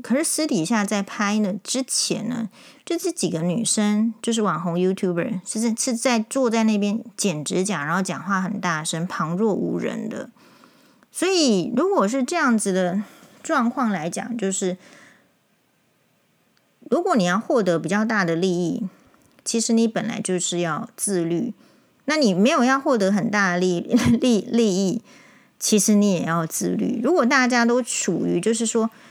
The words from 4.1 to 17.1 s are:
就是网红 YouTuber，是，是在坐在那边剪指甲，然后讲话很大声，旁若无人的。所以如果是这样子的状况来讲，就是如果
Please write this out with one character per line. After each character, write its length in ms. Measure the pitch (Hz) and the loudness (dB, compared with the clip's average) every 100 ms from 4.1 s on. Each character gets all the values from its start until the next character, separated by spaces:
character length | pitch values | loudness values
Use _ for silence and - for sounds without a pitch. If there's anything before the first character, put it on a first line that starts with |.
| 220 | -2
就 120 | - | -4
是 80 | 226 | 0
网 200 | 208 160 | 0 -2
红 140 | 180 175 | -2 0
YouTuber， 640 | 185 190 185 170 - 185 - | 0 0 -2 -2 -4 -6 -6
是， 280 | 220 233 220 | -2 -2 -2
是 180 | 262 240 | -2 -2
在 240 | 269 233 | 0 0
坐 300 | 220 277 247 | -2 0 0
在 160 | 226 220 | 2 2
那 120 | 208 | 2
边 240 | 202 220 - - | 0 -2 -8 -4
剪 280 | 202 151 | -2 -2
指 200 | 143 175 | -2 -2
甲， 220 | 190 165 143 | 0 -2 -2
然 100 | 180 | -2
后 60 | |
讲 200 | 190 156 | -2 -6
话 200 | 165 190 | -2 -2
很 180 | 190 - | -2 -2
大 240 | 180 156 | -2 -2
声， 240 | 160 165 175 | -4 -4 -4
旁 300 | - 160 175 | -4 -4 0
若 160 | 220 | 0
无 260 | 180 170 175 | 0 -2 -2
人 300 | 165 113 107 | -4 -6 -8
的。 200 | 120 110 _ - - - _ _ _ _ | -8 -12 _ -20 -20 -20 _ _ _ _
所 180 | - 359 | -4 0
以 440 | 370 277 196 156 220 | 4 4 4 2 0
如 140 | 370 | 2
果 160 | 370 202 | 2 2
是 160 | 269 | 0
这 140 | 254 339 | -2 0
样 220 | 277 220 | 2 2
子 160 | 202 | 2
的 280 | 185 180 196 202 - - - | 0 0 -2 -6 -14 -20 -14
状 280 | - 302 233 | -2 0 0
况 200 | 262 233 | 0 -2
来 200 | 185 165 | -2 -4
讲， 280 | 185 208 233 | -6 -8 -4
就 140 | 196 | -4
是 260 | 196 190 185 - - - _ _ _ _ _ _ _ _ _ _ _ _ _ _ _ _ _ - | -2 -4 -4 -12 -20 -20 _ _ _ _ _ _ _ _ _ _ _ _ _ _ _ _ _ -2
如 120 | 302 | 0
果 140 | 370 | 2